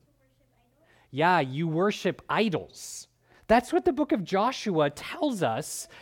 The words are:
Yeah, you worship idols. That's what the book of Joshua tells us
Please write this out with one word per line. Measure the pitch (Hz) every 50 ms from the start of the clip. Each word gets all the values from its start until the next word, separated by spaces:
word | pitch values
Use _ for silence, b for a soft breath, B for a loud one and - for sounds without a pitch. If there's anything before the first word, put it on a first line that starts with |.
| _ _ _ _ _ _ _ _ _ _ _ _ _ _ _ _ _ b b b b b
Yeah, | 123 135 160 180 180 165
you | 143 131 131 147 170 165
worship | 156 165 190 214 208 - - 185 - - - -
idols. | 143 180 220 220 165 104 87 80 - - - - - - - _ _ _ b b b b b
That's | b 214 247 247 -
what | 320 359 -
the | 349
book | 262 247 294 -
of | 320 220 165
Joshua | - 190 190 214 254 269 - - 220 175 156 147 147
tells | - - - - - 339 302 294 240 185
us | 151 117 110 131 156 - - - - B B B